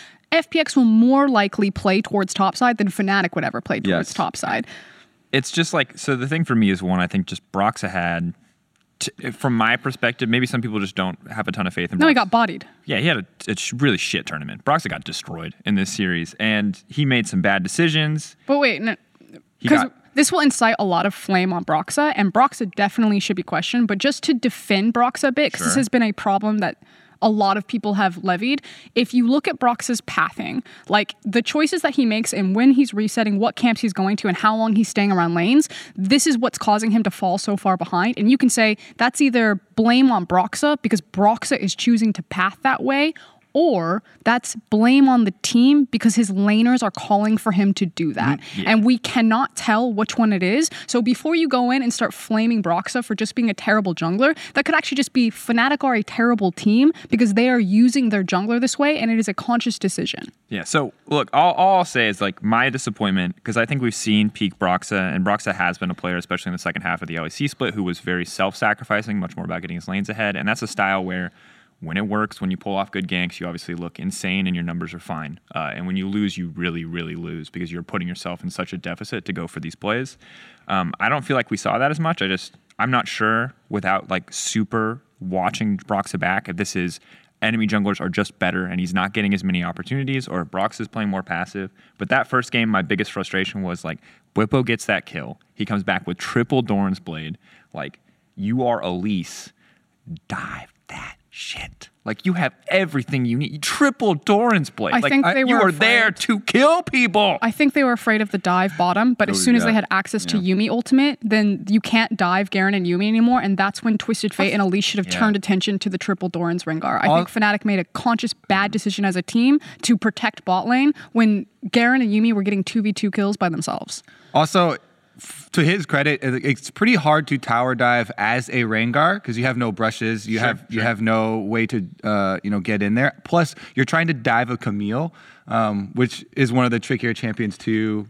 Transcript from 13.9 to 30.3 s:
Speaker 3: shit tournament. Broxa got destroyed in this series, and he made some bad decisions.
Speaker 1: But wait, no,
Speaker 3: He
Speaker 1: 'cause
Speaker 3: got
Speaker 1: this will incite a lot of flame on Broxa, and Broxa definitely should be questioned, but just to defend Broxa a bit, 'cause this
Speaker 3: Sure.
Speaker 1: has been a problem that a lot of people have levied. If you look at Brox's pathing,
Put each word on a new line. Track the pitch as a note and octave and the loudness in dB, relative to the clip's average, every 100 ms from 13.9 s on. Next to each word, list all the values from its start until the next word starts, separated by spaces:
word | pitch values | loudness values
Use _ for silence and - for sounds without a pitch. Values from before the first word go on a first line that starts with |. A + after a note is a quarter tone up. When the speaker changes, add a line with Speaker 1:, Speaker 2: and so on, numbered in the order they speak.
| G2 | 2
Speaker 3:
shit | - F2+ - | 0 -4 -6
tournament. | D2+ D2 - | -8 -10 -6
Broxa | - D#3 - | 0 0 -2
got | D2+ | -8
destroyed | - E2 - E2 D#2+ - | -10 -12 -12 -12 -12 -8
in | - G2+ | -2 0
this | F#2+ | 0
series, | - F#2+ E2+ E2 - | -2 -2 -2 -4 -4
and | A2 G#2+ G#2 F#2 - | -2 0 -2 -4 -8
he | - | -4
made | C#3+ B2+ G#2+ | 0 0 0
some | F#2 | 0
bad | F#2 G2 | 2 2
decisions. | F#2 - E3+ D#3 D3+ D3+ - - - | 0 0 2 2 0 -2 -6 -10 -2
Speaker 1:
But | C#4+ | 2
wait, | C#4 D#3+ | 2 0
no, | A3+ - _ _ - - _ _ | -4 -6 _ _ -20 -20 _ _
Speaker 3:
He | - | 2
Speaker 1:
'cause | D4+ | 2
Speaker 3:
got | C4 - _ | 2 -4 _
Speaker 1:
this | - D4 | 0 2
will | F4+ | 4
incite | D4 - A3+ A3+ | 2 4 2 2
a | |
lot | G3+ E3+ G3 | 0 0 0
of | |
flame | - - F#3+ F#3 | -4 -2 0 0
on | F3 | -2
Broxa, | F3+ D#3 F3 - D4+ - | -2 -2 0 0 0 2
and | G3+ | 2
Broxa | G#3 C4+ - G#3+ | 4 2 2 -6
definitely | - G3+ - A3 G3+ | -2 0 2 2 2
should | - F#3+ | 0 -4
be | |
questioned, | E3 D#3+ E3+ A#3+ A3 | -4 -4 -2 0 0
but | G3+ | 0
just | C#4 - | 0 0
to | - | 0
defend | C4 B3+ - - G3 G#3+ | 0 0 -2 0 2 2
Broxa | A#3+ A#3+ - C#4 | 2 2 2 0
a | |
bit, | B3+ D4 | 2 0
'cause | - | 0
this | A#3+ | -2
Speaker 3:
Sure. | C4+ | 0
Speaker 1:
has | A#3 | 2
been | B3 | 2
a | A3 | 2
problem | G3 G#3 G3 G#3+ G#3+ | 0 0 0 0 0
that | F3+ - _ _ _ _ | -2 -6 _ _ _ _
a | A3+ | 2
lot | G#3+ G3 G3 | 4 2 2
of | - | -2
people | A#3 G#3 | -4 -2
have | G3+ F#3+ F3 | 2 0 0
levied. | F#3+ F3+ A#3+ C#4 - - - | -2 0 0 -2 -6 -20 -6
If | - B3 | -2 0
you | B3 A#3 | 2 4
look | C#4+ - | 2 0
at | D4 | 0
Brox's | B3 A#3+ - A#3 | 0 0 -2 -4
pathing, | - - D#3+ | -4 -2 -2